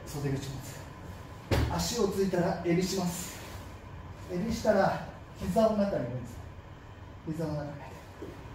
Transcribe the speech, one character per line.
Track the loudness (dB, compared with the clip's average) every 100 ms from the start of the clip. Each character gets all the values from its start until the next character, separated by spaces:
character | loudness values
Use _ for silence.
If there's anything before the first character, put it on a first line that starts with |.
| -8
袖 | -4 -2
口 |
持 | -2
つ。 | -2 -8 -8 -10 -12 -12 -12 -12 -12 -14 2 4 4
足 | 2 2 4
を | 4
つ | 4
い | 4
た | 4
ら、 | 4 2
エ | 4
ビ | 4
し | 4 2
ま | 0
す。 | -2 -6 -8 -10 -10 -12 -14 -14 -14 -12 -12 -6
エ | -2
ビ | 0
し | 2
た | 6
ら、 | 8 6 4 -2 -10 -14 -4
膝 | 2 6 6
を | 6
中 |
に | 4
入 |
れ | 2
る | 0
ん | -4
で | -6
す。 | -10 -12 -14 -14 -16 -16 -14 -14 -10 -6
膝 | -4
を | -2
中 | -2
に | -4
入 | -8 -12 -14 -14 -12 -12 -12 -12